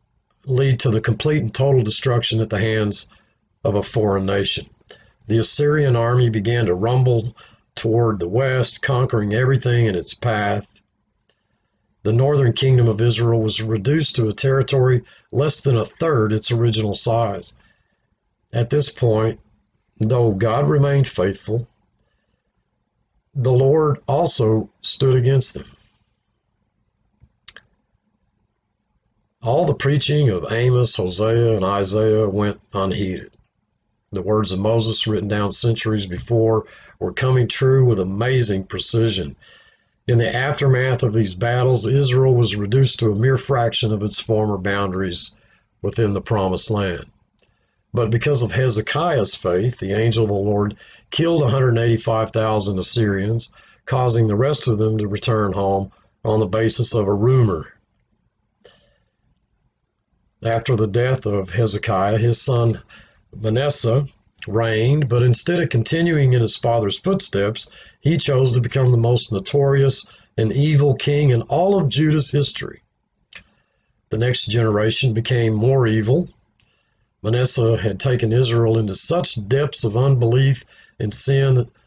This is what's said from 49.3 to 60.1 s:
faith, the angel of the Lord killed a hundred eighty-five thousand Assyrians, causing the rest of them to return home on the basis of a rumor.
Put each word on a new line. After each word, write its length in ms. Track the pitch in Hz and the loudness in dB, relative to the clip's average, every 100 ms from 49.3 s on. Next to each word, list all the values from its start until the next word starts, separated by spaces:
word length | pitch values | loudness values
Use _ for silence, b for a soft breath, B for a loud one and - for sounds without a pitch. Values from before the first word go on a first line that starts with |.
faith, 440 | - 92 90 120 - | -2 -2 0 0 -4
the 160 | 95 | -4
angel 300 | 104 117 113 | 0 0 2
of 40 | 107 | 0
the 60 | |
Lord 420 | 101 101 104 104 - B B B | 0 0 0 -2 -4 B B B
killed 320 | - 165 165 | -2 0 2
a 60 | 135 | 2
hundred 300 | 135 131 117 | 2 2 2
eighty-five 520 | 117 110 - 110 110 | 2 0 0 -2 -2
thousand 480 | 117 110 107 101 95 | -2 0 0 -2 -4
Assyrians, 720 | 90 120 107 98 101 113 - B B B - | -2 0 0 0 -2 -4 -6 B B B -4
causing 400 | 127 123 117 110 | 0 0 2 2
the 100 | 104 | 2
rest 320 | 135 147 - | 0 0 -2
of 80 | 107 | 0
them 220 | 110 110 | 0 0
to 100 | 104 | -2
return 460 | 104 - 110 104 | -4 -2 0 0
home 360 | 95 98 98 98 b b _ | 0 0 0 -4 b b _
on 160 | 113 107 | -2 0
the 80 | 104 | 0
basis 480 | 110 113 - 113 | 0 0 0 -2
of 140 | 117 101 | 0 0
a 60 | |
rumor. 580 | 101 117 131 113 80 - _ _ _ _ _ _ _ _ _ b b b b b _ _ _ _ _ _ _ _ _ _ | 2 4 4 2 0 -8 _ _ _ _ _ _ _ _ _ b b b b b _ _ _ _ _ _ _ _ _ _